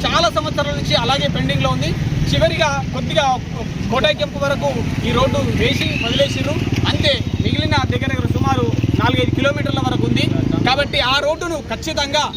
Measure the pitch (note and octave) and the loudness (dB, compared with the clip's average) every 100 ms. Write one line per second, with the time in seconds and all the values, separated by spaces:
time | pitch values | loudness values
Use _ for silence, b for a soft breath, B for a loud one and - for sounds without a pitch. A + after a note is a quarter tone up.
0 | A#3 C#4+ E4+ D#4+ D#4 D4+ C#4+ C#4+ - D4 | 0 2 2 0 -2 -2 -2 -2 0 0
1 | A#3 C#4 C#4+ B3+ B3 C#4 C4 C4 D4+ - | 2 0 0 0 0 2 2 2 0 0
2 | - - - C#4+ D#4+ E4 D4+ C#4 C4+ B3+ | 0 0 0 4 2 2 0 0 -2 -4
3 | B3+ D#4+ C#4 C4 - - A3+ - G3+ B3 | -2 2 2 0 -2 -6 -6 -4 -2 0
4 | - D4+ F#3+ F#3 F#3 - C#4 C4 - - | 2 0 -2 -2 -2 0 0 0 -2 -2
5 | A3 A#3 C4+ C#4+ - - A#3 C4+ - - | 0 2 2 2 0 2 2 2 0 -2
6 | A#3 C4+ C#4 - C#4 D#4 - - - B3 | -2 0 0 0 -2 -2 0 0 0 2
7 | - B3 - - - C#4+ D4+ D4 - B3 | 2 0 -2 -2 0 0 0 0 0 -2
8 | C4 C4 B3 - - C4 A#3 - - - | -2 -2 -2 0 0 2 0 0 0 2
9 | A3+ B3+ - - C4+ C#4+ C4+ C4+ B3+ B3+ | 2 2 0 2 0 0 -2 -2 -2 0
10 | - - C#4+ - - - A#3+ C4+ C#4+ - | 0 2 0 0 0 0 2 0 0 0
11 | B3 C#4 C#4+ E4 F4 D#4 - A3+ D#4+ D4+ | 0 0 0 -2 -4 -6 -6 -6 -4 -4
12 | C#4+ D4 C#4 | 0 0 0